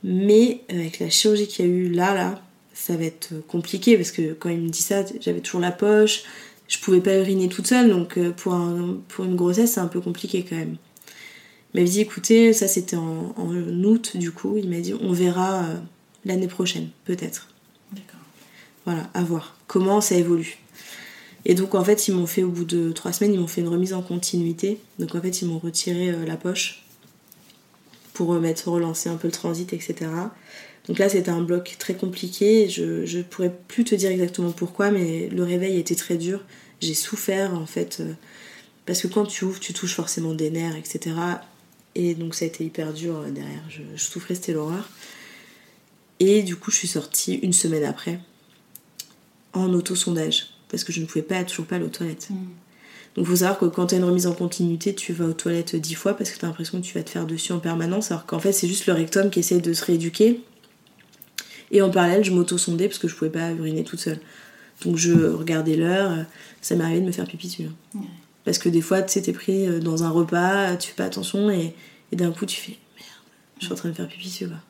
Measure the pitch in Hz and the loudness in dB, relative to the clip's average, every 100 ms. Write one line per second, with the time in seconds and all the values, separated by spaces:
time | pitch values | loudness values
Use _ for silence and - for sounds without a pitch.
0 | 190 185 196 214 240 - - 180 165 165 | 0 2 8 8 8 4 -4 -4 -4 -4
1 | 170 - 214 208 208 - 180 180 180 175 | 0 4 4 4 2 2 2 4 2 2
2 | 185 196 180 202 - _ _ - - 170 | 2 2 0 -4 -12 _ _ -12 -4 -2
3 | 160 160 - 160 160 175 160 190 208 220 | -2 -6 -12 -12 -6 -6 -4 0 6 6
4 | 170 - 160 160 175 170 165 165 - 196 | 4 -2 -2 -2 -4 -2 -2 -2 0 0
5 | 196 - - 175 175 185 175 175 208 214 | -2 -4 -4 -4 -4 -2 -2 2 4 6
6 | 214 - - - - - _ - - 185 | 6 4 -4 -18 -20 -20 _ -6 4 6
7 | 185 196 190 190 180 180 - 247 240 185 | 6 4 4 4 2 0 2 6 8 6
8 | 170 - 175 175 - 180 175 175 175 185 | 2 0 0 0 0 0 0 -2 -2 -4
9 | - - 185 180 175 180 233 220 175 175 | -8 -6 -2 2 2 4 4 4 -2 -2
10 | 175 175 196 185 180 165 160 160 _ - | -4 -6 -4 -4 -4 -6 -6 -8 _ -20
11 | - - - - - _ _ - 175 190 | -20 -20 -20 -20 -20 _ _ 2 4 4
12 | 214 - - 226 233 220 196 190 180 175 | 0 0 6 8 10 8 4 0 0 -4
13 | 165 160 175 - 175 175 170 175 196 226 | -2 -4 -6 -4 -4 -2 -2 2 4 4
14 | 226 185 170 165 190 208 190 170 175 196 | 2 -4 -6 -4 -4 -2 -2 -4 -4 -4
15 | 190 175 180 175 185 190 170 165 170 _ | 0 2 2 2 0 0 -2 -6 -10 _
16 | _ _ 196 185 180 - 180 170 160 - | _ _ -4 -2 -2 -2 -2 -2 -8 -12
17 | - 175 165 - - _ _ _ _ 196 | -6 -6 -6 -10 -16 _ _ _ _ -18
18 | - - - - - - - _ - 165 | -18 -20 -20 -20 -20 -20 -20 _ -6 -6
19 | 165 - 175 165 - - _ 190 190 208 | -4 -2 -2 -2 -4 -20 _ 0 4 4
20 | 208 180 170 170 165 - - - - - | 4 4 4 2 0 -12 -20 -20 -20 -18
21 | - - - - - 180 190 196 185 214 | -18 -20 -20 -10 2 4 4 2 4 4
22 | - 185 170 - 185 175 170 170 165 165 | 4 2 2 2 0 0 -2 0 0 -2
23 | - 175 208 196 170 - 170 170 185 185 | -6 0 2 2 0 -2 0 0 0 -2
24 | 180 175 175 175 165 165 196 214 - - | -4 -4 -2 0 0 0 -2 -2 -8 -8
25 | 165 175 180 180 175 165 170 165 - 175 | -6 -4 -4 -4 -4 -4 -4 -4 -2 -2
26 | 180 170 160 160 180 190 - - _ - | 0 -2 -4 -6 -4 -4 -6 -8 _ -20
27 | - _ _ - - - _ _ _ - | -20 _ _ -20 -20 -20 _ _ _ -20
28 | - - 170 170 165 160 - 170 170 160 | -20 -4 0 2 0 -2 -2 -2 0 -4
29 | - 165 170 - 175 165 180 175 - 165 | -6 -4 -4 -4 -6 -6 -6 -8 -8 -8
30 | 160 160 196 - - - - - - 175 | -6 -6 -6 -10 -20 -20 -20 -20 -8 0
31 | 196 196 180 170 170 175 175 - - 185 | 4 4 2 0 0 0 -2 -12 -8 -4
32 | 185 180 180 180 202 220 202 180 165 165 | -4 -6 -8 0 6 6 6 2 -2 -2
33 | 170 175 175 - 180 180 - - 233 208 | -4 -4 -6 -2 -2 -2 -10 -2 2 2
34 | 190 185 175 180 175 170 175 - 202 208 | 2 2 0 0 -4 -2 -8 0 2 2
35 | 170 160 175 180 175 180 190 185 165 170 | 0 -2 -4 -2 0 0 0 0 0 -2
36 | - 170 170 196 - - - _ 160 151 | -2 -2 -2 -6 -8 -20 -20 _ -4 -4
37 | - 214 - 190 196 175 160 - 175 - | -4 -6 -2 -2 0 -2 -6 -6 -6 -6
38 | 160 160 - - - - - _ - 180 | -8 -10 -16 -20 -20 -20 -20 _ -6 -4
39 | 180 185 208 - 185 185 - 175 180 - | -2 0 -2 -2 -6 -6 -10 -8 -6 -6
40 | 165 - 165 160 156 165 165 156 156 170 | -4 -4 -4 -2 -2 -2 -4 -6 -8 -8
41 | 170 165 175 175 - - _ _ _ - | -6 -4 -4 -6 -10 -20 _ _ _ -4
42 | 175 165 165 165 165 165 160 156 156 156 | -2 -2 -6 -4 -6 -4 -8 -6 -8 -6
43 | 170 160 147 139 143 147 156 156 151 156 | -6 -6 -6 -10 -10 -12 -14 -16 -16 -8
44 | - - - 180 - 160 151 175 220 - | -8 -8 -8 -6 -4 -4 -2 -6 -8 -16
45 | - - - - - - _ _ _ _ | -20 -20 -20 -20 -20 -20 _ _ _ _
46 | _ _ 190 208 196 175 - - 180 160 | _ _ 6 6 4 -4 -4 -4 -2 -4
47 | 143 - - 185 190 175 170 156 147 143 | -4 -4 -2 -2 2 2 2 0 -2 -4
48 | - 175 180 _ _ _ _ - _ _ | -6 -8 -10 _ _ _ _ -20 _ _
49 | - _ _ _ _ 185 185 180 170 180 | -20 _ _ _ _ -2 2 2 0 -2
50 | - 170 156 - - - _ - - 170 | -2 0 0 -2 -4 -16 _ -8 -6 -6
51 | 160 - 151 185 180 - 160 180 165 - | -4 -4 -2 -4 -4 -6 -6 -4 -4 -6
52 | 170 160 - 196 185 175 _ _ - - | -8 -8 -10 -8 -10 -14 _ _ -20 -20
53 | - - 175 180 180 196 175 170 175 185 | -12 -4 0 2 2 2 0 2 2 4
54 | 180 180 175 170 175 - 175 165 185 196 | 4 2 2 -2 -4 0 0 0 -2 -4
55 | - 170 170 160 - 170 170 170 156 160 | -6 -2 -2 -2 -2 -2 -2 -4 -6 -4
56 | 196 202 196 - 170 160 165 185 180 170 | -2 -2 -4 -6 -8 -6 -8 -8 -6 -8
57 | 165 175 165 165 - 175 165 165 165 190 | -8 -6 -6 -4 -4 -4 -2 -2 -2 -2
58 | 220 170 - 165 196 202 175 196 - 170 | -2 -6 -4 -2 0 2 0 0 0 2
59 | 160 - 196 185 170 180 170 165 - 175 | 2 2 2 2 2 2 2 -2 2 2
60 | 165 165 220 233 - _ _ _ _ _ | 0 6 6 6 -2 _ _ _ _ _
61 | _ _ - - - - - 202 196 185 | _ _ -16 -16 -16 -20 2 4 6 6
62 | 175 190 202 180 175 180 175 170 196 - | 4 6 4 4 2 0 0 0 0 0
63 | 170 160 156 165 165 165 160 156 160 170 | -6 -2 -4 -2 -4 -4 -4 -4 -4 -6
64 | - 156 - - - - - _ 175 165 | -6 -8 -12 -20 -20 -20 -20 _ -2 0
65 | 170 170 160 165 160 160 160 156 165 185 | 6 6 6 0 -2 0 2 2 2 2
66 | 196 165 165 - - - - 175 165 165 | 0 -2 -6 -12 -20 -14 -2 0 2 0
67 | 185 180 - 165 180 175 160 160 _ 208 | 0 -2 -6 -8 -12 -10 -10 -10 _ -14
68 | 180 175 - _ - 175 170 170 165 190 | -12 -14 -20 _ -6 -2 2 2 2 0
69 | 190 - 180 175 - 190 190 170 165 160 | 0 -2 -2 -6 -2 0 0 0 0 0
70 | 165 160 165 175 180 196 196 175 - - | 0 2 2 2 2 2 0 -2 -6 -6
71 | 190 180 180 196 208 190 165 165 - - | -6 -4 -6 0 0 0 -2 -8 -20 -20
72 | _ 175 175 165 196 - - - _ - | _ -2 -2 -2 -6 -8 -10 -18 _ -20
73 | - - _ _ _ _ 175 180 170 165 | -20 -20 _ _ _ _ -8 -6 -6 -6
74 | 175 - 180 - 180 165 - | -8 -10 -12 -8 -10 -10 -16